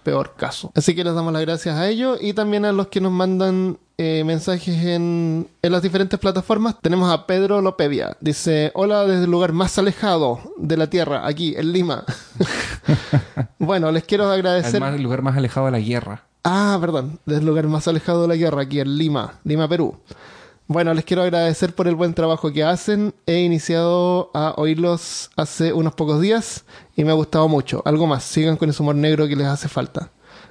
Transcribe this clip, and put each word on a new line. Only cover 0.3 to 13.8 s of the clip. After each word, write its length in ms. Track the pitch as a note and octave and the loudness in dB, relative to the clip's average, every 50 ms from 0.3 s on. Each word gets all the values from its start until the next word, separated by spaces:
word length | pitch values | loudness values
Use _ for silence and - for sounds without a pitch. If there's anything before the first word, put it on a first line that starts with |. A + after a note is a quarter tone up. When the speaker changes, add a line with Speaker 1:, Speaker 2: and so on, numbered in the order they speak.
| - | -6
Speaker 1:
caso. 380 | - - B2 - - - - - | -8 -8 -6 -6 -8 -12 -6 -2
Así 180 | D#3+ D3+ - E3+ | 0 2 2 2
que 120 | F3 F3 | 0 0
les 100 | E3+ E3 | -2 -2
damos 160 | E3+ E3 E3 | -2 -2 -2
las 100 | D#3+ D#3 | -2 -2
gracias 360 | D#3+ D#3 E3 D#3+ - F3 D3+ D#3 | -2 -2 -4 -4 -4 -4 -2 -2
a 100 | F3 G3+ | 0 0
ellos 300 | A3+ A3+ B3+ C4 B3+ - | 0 0 0 -2 -2 -2
y 120 | - G#3 - | -2 -4 -2
también 320 | G#3+ G#3+ G#3 G#3 G#3 G#3 | -2 0 0 0 0 0
a 80 | G#3 G3 | 0 0
los 140 | G3 F#3+ G3 | 0 -2 -2
que 120 | - G3 | -2 0
nos 140 | F#3+ F#3+ F#3 | 0 2 2
mandan, 640 | F3+ F#3 F#3 F#3 F#3 F#3+ F#3+ F#3 F#3 F#3 F#3 - - _ _ _ - | 2 2 2 2 2 2 2 2 2 0 -2 -2 -6 _ _ _ -4
eh, 260 | E3 D#3+ D#3+ D#3 D#3 | -2 0 0 0 0
mensajes 500 | D#3+ E3 D#3 D#3+ F#3+ F#3 F3 E3 F#3 E3+ E3 E3+ | 0 0 0 0 -2 -2 -2 -2 -2 0 0 0
en, 640 | F3 F3 E3+ E3+ E3+ E3+ E3+ E3 E3 D#3+ E3 - - _ _ | 0 0 0 0 0 0 0 0 0 0 -2 -4 -6 _ _
en 100 | - F3 | 0 0
las 100 | F3+ F3+ E3+ | 2 2 0
diferentes 360 | F#3+ F3 F#3+ G3 F#3+ - - | 0 0 0 0 0 -2 -2
plataformas. 560 | - G3 F#3 F#3+ F3+ - A3+ G#3+ A3 A#3 G#3+ - | 0 0 0 0 0 0 0 0 0 0 -2 -2
Tenemos 280 | - E3 F3 F#3 F3+ F3+ E3 | 0 0 2 2 2 2 2
a 120 | D3+ - - | 0 0 0
Pedro 340 | F#3 F#3+ G3 G3 G#3 G3+ | 0 0 2 2 2 2
Lopedia. 560 | F#3+ F#3+ F#3 - D#3 D3 C#3+ G2+ A#1 G1+ - - | 2 0 0 0 0 0 0 -2 -2 -4 -6 -4
Dice, 520 | D3 D3+ D3 - - E3 D#3+ D3+ D3+ D3+ - | -4 -4 -2 -2 0 0 2 2 2 0 0
"Hola 300 | - G3 G#3 G#3 G#3 G3+ | 0 0 2 2 2 2
desde 180 | G3 F#3 F3+ F3+ | 2 2 2 2
el 80 | F3 | 2
lugar 220 | E3+ F3 F3+ E3+ D#3 | 2 2 2 2 2
más 240 | E3+ F#3+ F3+ - G#3 | 0 0 0 0 0
alejado 640 | F#3+ G3+ - - A3 G#3 F3+ E3 D3 B2 A#2+ B2 - C#4+ G#4 F4+ | 0 0 0 0 0 0 2 2 2 0 -2 -4 -8 -14 -12 -8
de 180 | - D3+ D#3+ | -4 -2 0
la 140 | D#3+ D#3 D3+ | 0 0 0
Tierra, 360 | F#3 F3+ D#3+ C#3+ C#3+ C3 - | 0 0 0 0 -2 -2 -2
aquí 280 | C#3+ D3 D#3+ F3 D#3 - | -4 -4 -2 -4 -4 -4
en 160 | - D#3 D#3+ | -2 -2 0
Lima." 320 | F3 F#3 F3 D#3+ C3+ A2 - - - - - - - A#2+ | 0 0 0 0 -2 -4 -6 -8 -10 -10 -12 -8 -4 -4
<laughs> 420 | F#3 - - - - - - - - - D3 - - - - C#3 - - - D3+ A#2+ - _ - | -2 -2 -4 -6 -8 -8 -10 -4 0 0 0 0 0 0 0 0 0 -2 -6 -6 -6 -6 _ -4
Bueno, 340 | E3 D#3+ G3 F3+ | -2 0 2 2